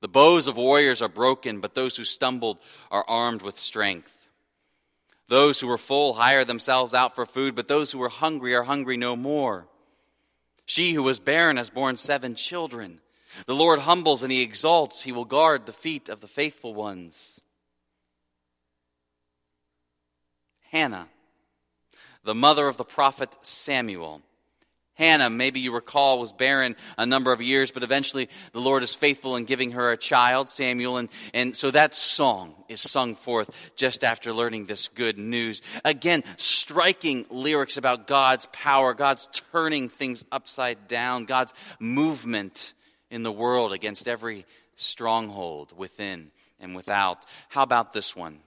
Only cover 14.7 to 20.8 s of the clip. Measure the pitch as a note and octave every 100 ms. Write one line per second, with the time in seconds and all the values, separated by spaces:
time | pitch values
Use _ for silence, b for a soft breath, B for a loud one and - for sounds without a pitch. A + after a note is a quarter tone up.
14.7 | E3+ D3 - C3 B2 A#2 C3+ D#3+ C#3+ G#2+
15.7 | A2+ D#3+ D3+ - G#2+ G#2 - D3+ C#3+ A#2+
16.7 | G#2+ G#2+ F#2 F2 - - - _ _ _
17.7 | _ _ _ _ _ _ _ _ _ _
18.7 | _ _ _ _ _ _ _ _ _ _
19.7 | _ _ _ _ _ _ _ _ _ _
20.7 | D#3+